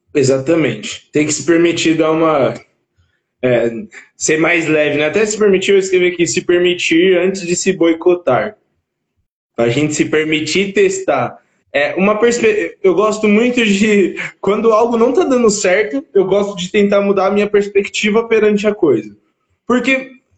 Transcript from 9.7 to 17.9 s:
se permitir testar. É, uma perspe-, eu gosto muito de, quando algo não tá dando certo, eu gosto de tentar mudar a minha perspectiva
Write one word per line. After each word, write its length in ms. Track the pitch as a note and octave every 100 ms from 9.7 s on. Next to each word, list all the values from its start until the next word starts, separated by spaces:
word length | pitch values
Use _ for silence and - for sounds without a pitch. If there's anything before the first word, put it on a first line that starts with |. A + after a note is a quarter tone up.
| C3 D3+
se 120 | -
permitir 680 | D#3+ D#3 D#3 D#3 D#3 F#3 G3
testar. 640 | G#3 F#3+ F#3+ - C#3 A#2 - _ _ _
É, 240 | C#3 D3
uma 240 | E3+ G3 G#3+
perspe-, 580 | A#3+ A#3 A3 G#3 E3 -
eu 100 | F#3+
gosto 340 | E3+ G#3+ G3+ G#3
muito 360 | G#3 B3 B3
de, 500 | A3 G3 A3 G3+ F3 - - -
quando 320 | G3 A3 A3+
algo 260 | G#3+ A#3+ A3+
não 160 | A#3+
tá 100 | C#4
dando 260 | D#4 B3 A3+
certo, 560 | - F#3 F#3+ G#3+ C4+ -
eu 120 | G3+
gosto 300 | F#3 G3+ G3
de 160 | F3+ F3+
tentar 300 | G#3 G3+ G3+
mudar 260 | G3+ G3 G3
a 40 |
minha 160 | G3+ G#3
perspectiva 800 | G#3 G3+ G3 G3